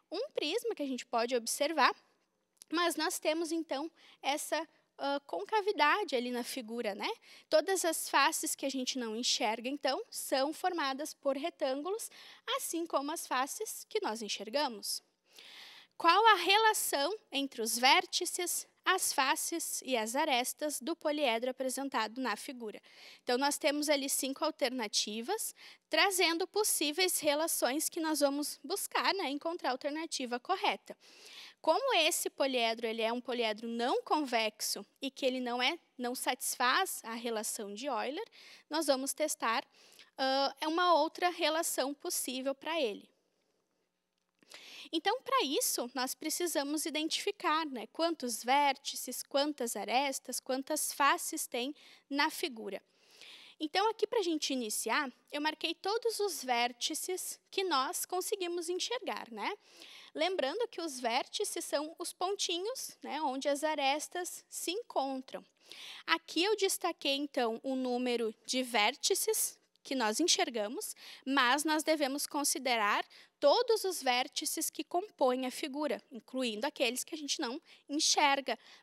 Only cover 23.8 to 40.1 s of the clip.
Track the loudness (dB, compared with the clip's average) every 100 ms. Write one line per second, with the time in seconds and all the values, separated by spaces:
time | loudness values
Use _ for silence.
23.8 | 2 2 2 -2 -2 -2 -2 0 -2 0
24.8 | -2 -2 -2 -4 -4 -4 -4 -10 -20 -20
25.8 | -2 4 4 4 4 2 0 0 0 2
26.8 | 0 2 2 2 2 2 0 0 0 0
27.8 | -2 -2 -2 2 2 0 -4 -8 -8 -6
28.8 | -4 0 0 0 -2 -4 -4 -2 -2 -2
29.8 | -4 -4 -6 -6 -4 -4 -2 -2 0 -2
30.8 | -6 -18 -20 -20 -20 -20 -20 -4 2 2
31.8 | 4 4 4 2 -2 0 0 2 0 0
32.8 | -2 -2 -2 -2 -4 -2 0 -2 -4 -2
33.8 | 0 0 2 0 2 2 0 -2 -6 -6
34.8 | -10 _ -8 -2 -2 0 -2 0 0 -2
35.8 | _ -8 -6 -4 -2 -2 -2 2 4 4
36.8 | 2 -2 -8 -6 -4 -4 -4 -6 -8 -6
37.8 | -4 -2 -2 -6 -8 -14 -20 -20 -4 0
38.8 | 2 2 0 -2 -2 0 0 0 -4 _
39.8 | -20 -20 -12